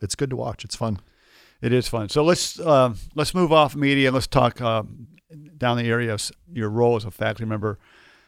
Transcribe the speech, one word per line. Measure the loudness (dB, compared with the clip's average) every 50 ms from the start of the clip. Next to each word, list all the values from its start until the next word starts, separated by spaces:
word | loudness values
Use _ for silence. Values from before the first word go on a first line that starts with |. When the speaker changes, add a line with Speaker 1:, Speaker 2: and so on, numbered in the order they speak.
Speaker 1:
it's | -8 -8 -4
good | -4 -4 -4
to | -4
watch. | -6 -6 -8 -8 -10 -12
It's | -14 -8
fun. | -6 -4 -4 -4 -6 -8 _ _ _ _ _ _ _ _ _ _ _
Speaker 2:
It | -2 0 2
is | 2 0
fun. | 0 -4 -6 -6 -2
So | 0 2 4
let's, | 4 2 2 0 -6 -8 -4
uh, | 2 4 6 6 6 4 0 -6 -12 -8 -4
let's | -4 -4 -2 0
move | 0 2 4
off | 6 4 4 4 0
media | 0 0 2 2 4 4 2
and | 2
let's | 0 -2
talk, | 2 2 2 2 2 0 -2
uh, | -2 -2 -2 -2 -4 -6 -12 -18 -20 -20 -20 _ _ _ -20 -20 -20 -20 -10
down | -4 -2 0 0
the | 0 0 0
area | 0 0 0 -2 -4
of | -4
s-, | -6 -8 -10 _ _ -12
your | -8 -6 -4 -2
role | 0 2 4 4 2
as | 2 -2
a | -8
faculty | -8 -4 -4 -4 -4 -4 -4
member. | -6 -4 -4 -4 -4 -6 -6 _ _ _ _ _ -20 _ _ _